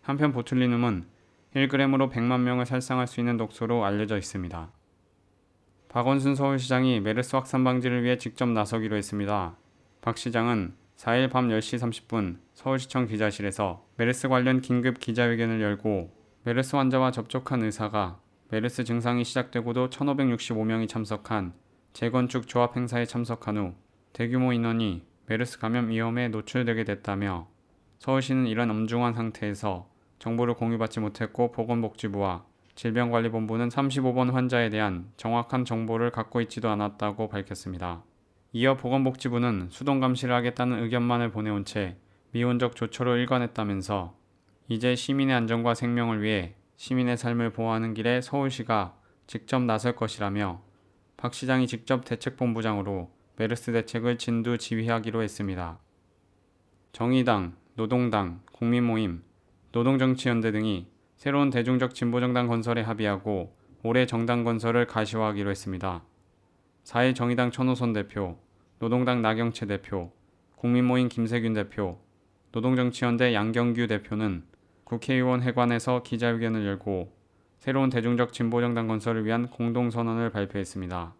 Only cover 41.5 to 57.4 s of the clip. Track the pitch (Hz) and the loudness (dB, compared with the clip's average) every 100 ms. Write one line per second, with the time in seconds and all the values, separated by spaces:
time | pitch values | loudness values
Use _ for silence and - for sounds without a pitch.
41.5 | 104 98 104 95 95 _ _ _ 120 120 | -2 -2 -4 -4 -6 _ _ _ -2 2
42.5 | 123 120 117 113 - 123 120 123 127 120 | 2 0 -2 -6 -2 0 2 2 0 0
43.5 | 117 104 98 92 101 85 - _ _ _ | -2 -2 -2 -2 -4 -4 -12 _ _ _
44.5 | _ - 113 123 123 - 139 135 127 113 | _ -6 0 0 0 0 2 4 2 2
45.5 | 117 120 113 120 120 117 110 107 104 87 | 2 2 2 0 0 0 0 0 0 -2
46.5 | - _ _ - 127 123 120 120 117 117 | -12 _ _ -2 0 0 0 -2 0 -2
47.5 | 110 113 110 113 110 113 123 123 143 135 | -2 -2 0 -2 -2 0 0 0 -2 -2
48.5 | 127 113 110 90 - _ _ - 110 - | -4 -2 0 -2 -10 _ _ -12 -12 -2
49.5 | 131 123 110 120 117 110 - 101 101 101 | 0 2 2 0 -2 -4 -2 -4 -2 -2
50.5 | 90 - _ _ _ _ - 123 - 127 | -4 -14 _ _ _ _ -8 -8 -4 0
51.5 | 131 127 113 - 131 - 113 135 - 123 | 2 2 -2 -2 -2 -2 -6 -6 -2 -2
52.5 | 113 110 104 98 95 85 _ _ - 110 | 0 0 -2 -2 -6 -8 _ _ -4 -2
53.5 | 117 - 117 110 117 120 120 - 117 117 | -2 0 -2 0 -2 -2 -2 0 0 0
54.5 | 120 - 113 113 113 110 113 107 - 101 | -2 -2 -2 0 -2 -2 -2 -4 -4 -6
55.5 | 92 85 82 _ _ _ _ _ _ _ | -4 -6 -10 _ _ _ _ _ _ _
56.5 | _ _ _ _ - 117 131 123 104 | _ _ _ _ -4 2 4 4 2